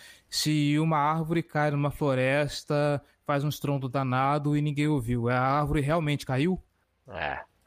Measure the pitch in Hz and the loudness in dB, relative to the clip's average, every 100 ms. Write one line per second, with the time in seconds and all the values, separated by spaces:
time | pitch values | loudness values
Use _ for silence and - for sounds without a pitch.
0 | - - _ - 151 151 147 147 160 156 | -14 -20 _ -4 0 2 2 2 2 2
1 | 147 165 160 165 - 151 151 143 143 - | 2 0 0 -2 -2 0 0 0 -2 0
2 | 147 127 131 143 143 - - 147 147 143 | 0 2 2 2 0 -4 -2 0 0 -2
3 | - _ - 143 147 - 147 139 131 139 | -6 _ -4 -2 -2 -2 -4 -4 -2 -2
4 | 131 127 135 147 147 147 151 147 151 147 | 0 0 2 0 0 0 0 0 0 0
5 | 117 123 117 127 131 143 147 151 139 170 | 0 0 0 2 2 2 0 0 0 0
6 | 147 143 - 127 170 180 - _ _ _ | 0 -2 -2 0 0 -2 -8 _ _ _
7 | - 95 151 - - _ | -14 -8 -6 -6 -12 _